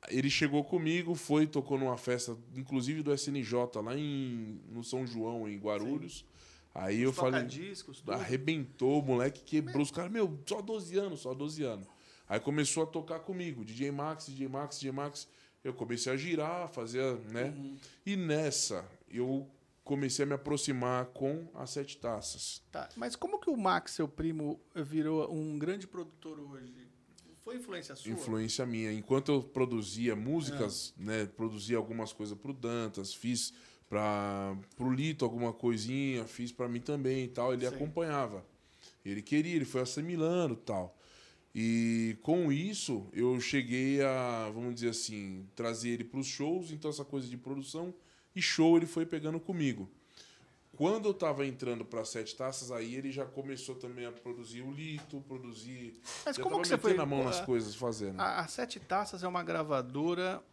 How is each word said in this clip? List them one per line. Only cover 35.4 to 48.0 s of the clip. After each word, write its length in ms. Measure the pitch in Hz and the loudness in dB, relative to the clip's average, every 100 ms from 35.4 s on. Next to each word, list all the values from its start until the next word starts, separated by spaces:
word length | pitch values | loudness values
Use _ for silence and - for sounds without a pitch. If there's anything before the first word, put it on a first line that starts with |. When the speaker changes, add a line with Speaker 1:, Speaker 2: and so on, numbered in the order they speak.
| 120 | -2
Speaker 1:
coisinha, 720 | 113 120 113 113 135 139 127 110 | 2 2 2 0 0 0 0 -4
fiz 260 | - 120 | -6 -8
pra 160 | - 123 | -4 -2
mim 140 | 120 | -2
também 440 | 123 147 131 131 123 | -2 0 2 2 0
e 20 | |
tal, 240 | 127 120 | 0 2
ele 140 | 123 127 | 2 0
Speaker 2:
Sim. 80 | 135 | 0
Speaker 1:
acompanhava. 720 | 147 156 165 147 120 101 90 _ _ _ - - 98 | -4 -2 0 0 0 -4 -12 _ _ _ -20 -12 -6
Ele 160 | 101 | -4
queria, 340 | 107 147 156 170 | 2 2 4 2
ele 100 | 127 | 2
foi 160 | 131 | 0
assimilando 720 | 127 - 160 175 160 180 165 113 | 0 -2 -2 2 4 4 2 0
e 20 | - | -2
tal. 320 | 101 90 - - - - - _ | -2 -2 -8 -20 -20 -20 -20 _
E 640 | - 113 113 117 113 113 110 | 0 4 4 4 4 2 0
com 300 | - 170 165 | 2 4 4
isso, 560 | 139 185 202 - 117 98 | 2 0 -4 -2 -2 -4
eu 260 | - 123 127 | 2 4 4
cheguei 640 | 120 143 120 127 131 139 | 2 0 2 2 2 4
a, 460 | 139 131 123 117 110 | 4 4 0 0 -2
vamos 220 | 110 123 120 | -4 -4 0
dizer 140 | 117 | 0
assim, 580 | 113 - 107 98 92 95 - | 0 -4 -4 -6 -8 -12 -4
trazer 340 | 117 113 120 | -2 0 -2
ele 140 | 120 | -2
pros 240 | 117 135 131 | -2 -4 -4
shows. 440 | - 143 180 165 | -2 0 0 -2
Então, 180 | 151 156 | -6 -4
essa 120 | 143 139 | -4 -4
coisa 220 | 139 123 | -4 -4
de 100 | 123 | -8
produção 560 | 127 139 135 156 175 180 | -6 -8 -6 -6 -6 -8